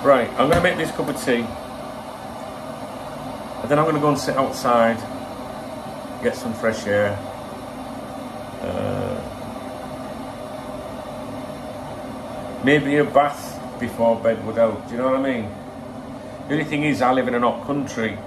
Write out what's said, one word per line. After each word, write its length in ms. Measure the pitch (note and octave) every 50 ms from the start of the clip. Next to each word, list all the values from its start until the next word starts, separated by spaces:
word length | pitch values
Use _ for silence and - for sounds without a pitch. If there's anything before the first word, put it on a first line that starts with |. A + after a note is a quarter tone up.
| -
Right, 240 | C#3 C#3 B2+ A#2 G#2+
I'm 180 | A2+ A#2+ B2+ C#3+
gonna 140 | E3+ E3+ F3
make 140 | F3+ F3 -
this 120 | D#3+ -
cup 160 | - - D3 D3
of 160 | C#3 - -
tea. 220 | C3+ B2 A#2+ A#2 A2 G2+ - - - - - - - - - - - - - - - - - - - - - - - - - - - - - - - - - - - - - - - - -
And 80 | - A#2+
then 80 | D3 D3
I'm 80 | D#3
gonna 140 | E3 D#3 C#3+
go 100 | D3 D3+
and 80 | C#3+ B2+
sit 180 | - - C3
outside, 640 | C3 C3+ A#2+ A#2 - - B2+ A#2+ A#2 A#2 A2+ A2+ A2 - - - - - - - - - - - - - - - - - - - - - - - - -
get 120 | A#2+ -
some 200 | - - A#2+ A2+
fresh 320 | - - A2+ A2 - - G#2
air. 240 | G2+ G2+ G#2 G2+ G2+ - - - - - - - - - - - - - - - - - - - - - - - - - - - - -
Uh, 600 | - G1+ G1+ G1+ G#1 G1+ G1+ G1+ G1+ G1+ G1+ G1+ - - - - - - - - - - - - - - - - - - - - C4 - - - - - - - - - - - - - - - - - - - C3+ - - C4 - - - - - B2 - - - - - - C3+ - - - - - - - - - - - A#2+
maybe 340 | B2+ D3 D3+ C3+ C3+ C#3+ D3
a 60 | C#3+
bath 560 | - - C#3 D3 C#3+ - - - - - - - - - -
before 360 | B2 A#2 A2+ B2 A#2 A2+ A2+
bed 280 | A2+ - A2+ A2+ G#2 G2+
would 100 | A2 A2
help, 320 | A#2 A#2 A2 G#2 G2+ - -
do 60 | A#2+
you 40 | A#2
know 140 | B2+ C3
what 80 | C3 C3
I 20 |
mean? 280 | C3+ C3+ C3 A#2 G#2+ G2 - - - - - - - - - - - - - - - - - - - -
The 60 | C#3+
only 120 | D#3 D#3
thing 180 | D3+ D#3 C#3+ D3+
is, 200 | D3+ C3+ - C3
I 100 | B2 C3
live 140 | C3 A#2+ A#2+
in 80 | A#2+
an 80 | A#2+ B2
hot 220 | A#2+ A2+ - - -
country 500 | C#3+ C#3+ C3+ - - A#2 A2+ A2 G2+ G2 -